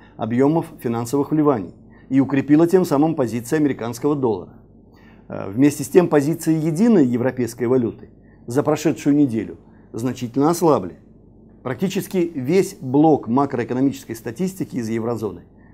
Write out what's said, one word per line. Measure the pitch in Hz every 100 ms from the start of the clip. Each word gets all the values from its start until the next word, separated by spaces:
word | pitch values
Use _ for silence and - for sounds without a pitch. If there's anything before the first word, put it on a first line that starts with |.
| - -
объемов | 113 120 139 165 160 -
финансовых | 123 117 117 143 139
вливаний | 156 147 123 85 - - - -
и | 135
укрепило | 135 139 135 151 170
тем | 185
самым | 160 139 160 147
позиции | 120 117 113 156
американского | 143 113 110 120 147
доллара. | 147 123 95 85 - - - - _ - - -
Э, | - 101
вместе | 104 147 143
с | 135
тем, | 190 175
позиции | 151 139 165 165
единой | 160 156 156 240 208 127
европейской | 120 127 127 - -
валюты | 120 131 113 - - - - - -
за | 123
прошедшую | 151 151 165 - 147 147
неделю | 143 113 92 82 - - -
значительно | 110 127 123 120 135 147
ослабли. | 170 170 123 92 - - - - - - -
Практически | - 131 185 196 - 190
весь | 170 143 127 185 190 -
блок | 131 139 160 143 110
макроэкономической | 127 139 120 113 123 135 - -
статистики | 110 120 113 185 185 151 131
из | 110
еврозоны | 113 113 113 107 87 - _ -